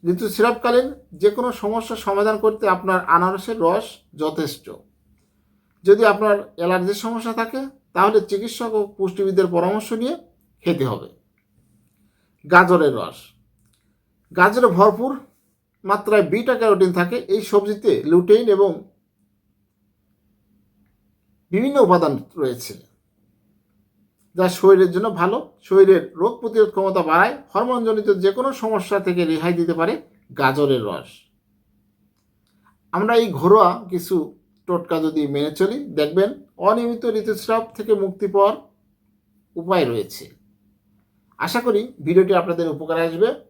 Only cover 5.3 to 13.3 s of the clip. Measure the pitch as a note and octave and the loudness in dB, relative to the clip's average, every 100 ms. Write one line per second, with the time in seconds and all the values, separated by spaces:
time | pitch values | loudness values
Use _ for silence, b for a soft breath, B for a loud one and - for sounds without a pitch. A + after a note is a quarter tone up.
5.3 | _ _ _ _ _ F3 G#3 A3+ G3+ G#3+ | _ _ _ _ _ 4 4 6 2 0
6.3 | G3+ - - E3+ F#3 F3+ G3+ A3+ A3+ A3+ | 0 -2 -6 -2 -2 -2 -6 -6 -8 -8
7.3 | A3 A3+ C4 C4+ _ _ F3 G3 A3 F#3+ | -6 -6 -6 -12 _ _ 0 2 2 0
8.3 | G3+ A3+ - A#3 G#3+ G3+ - F#3+ F#3 G3 | -6 -8 -8 -6 -4 -4 -4 -6 -4 -2
9.3 | F#3+ F#3 F3 F3 G#3+ G#3+ A3+ A#3+ E4+ - | 0 0 0 -2 -4 -6 -6 -6 -8 -12
10.3 | _ _ _ - C3+ C3 G2+ - _ _ | _ _ _ -6 -2 -4 -6 -12 _ _
11.3 | _ _ _ _ _ _ _ _ _ _ | _ _ _ _ _ _ _ _ _ _
12.3 | _ D3 F3+ F3+ F3+ D3+ A#2+ E2 - - | _ 4 4 6 4 2 0 -8 -12 -20